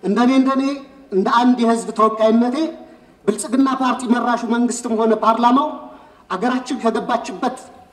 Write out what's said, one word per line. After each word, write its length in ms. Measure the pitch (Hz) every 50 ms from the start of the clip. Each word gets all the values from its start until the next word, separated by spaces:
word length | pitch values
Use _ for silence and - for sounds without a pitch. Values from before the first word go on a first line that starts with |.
| -
እንደኔ፣ 280 | 185 202 226 247 247 269
እንደኔ 280 | 269 262 262 269 262 269 277 285 277 - - - - - - -
እንደ 160 | 185 196 262 262
አንድ 240 | 208 247 254 247 -
የህዝብ 300 | 233 226 233 226 - 185 -
ተወካይነቴ 640 | - 214 - - - 220 220 220 233 240 247 254 294 320 339 330 - - - - - - _ _ _ _
ብልጽግና 440 | 202 214 - - 247 220 262 269 262 254
ፓርቲ 280 | 254 262 254 226 233 254 220
መራሹ 340 | 240 247 240 247 240 226 - 214
መንግስትም 460 | 233 240 240 233 - - - 240 226
ሆነ 160 | 214 220 226 214
ፓርላማው 520 | 208 220 220 226 233 240 240 247 277 302 302 - - - - - - - - - _ _ _
አገራችን 500 | 180 185 202 254 254 254 254 - 285 226
ከገባችበት 760 | 226 233 202 214 196 - 247 233 - - 202 175 - 247 247 - - - - - - -